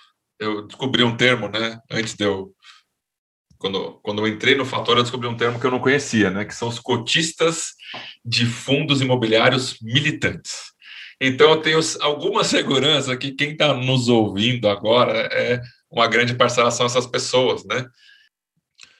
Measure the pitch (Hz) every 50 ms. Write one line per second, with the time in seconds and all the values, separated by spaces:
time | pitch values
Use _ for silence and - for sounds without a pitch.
0 | _ _ _ _ _ _ _ - 107 107 104 104 107 - - - 135 127 113 -
1 | 123 117 117 120 123 127 127 113 107 98 104 110 113 113 113 117 _ - - 110
2 | 110 107 - - 104 101 98 95 95 - _ _ _ - - - _ _ _ _
3 | _ _ _ _ _ _ _ _ _ _ _ _ - 95 95 92 - - - _
4 | - 107 104 107 107 110 104 - 113 123 139 139 123 - 117 113 - - 156 131
5 | 120 - 131 123 123 120 117 117 117 120 120 120 139 131 127 120 127 131 135 127
6 | - - 120 110 98 92 92 101 104 - - - 117 117 120 - - - 117 120
7 | - - - 170 160 156 - - 160 165 165 - - - - _ - - - -
8 | - - - _ - 117 117 117 120 117 - - - - 139 147 156 139 143 127
9 | 127 127 127 113 113 110 110 110 120 127 127 127 123 - - - 110 113 120 151
10 | 151 151 - - - 92 90 82 - - - - - - _ _ _ - - -
11 | - - - - 131 131 127 135 151 156 160 156 - 160 156 160 160 - - -
12 | - 147 147 139 156 202 226 214 170 - - - - 160 139 131 127 151 156 135
13 | 117 127 127 123 - 139 131 - 147 147 156 156 156 147 131 127 127 127 131 131
14 | 117 120 120 113 110 98 92 98 110 123 127 123 107 104 101 101 123 110 117 123
15 | 123 117 110 113 110 - - 110 113 117 123 123 120 - _ _ _ _ - 117
16 | 117 110 110 117 120 120 123 123 127 117 - 123 117 120 117 - 123 120 120 127
17 | 117 - - - - - - 127 127 113 107 - 95 95 110 127 131 - _ _
18 | _ - - _ _ _ _ _ _ _ _ _ _ _ _ _ - _ _ _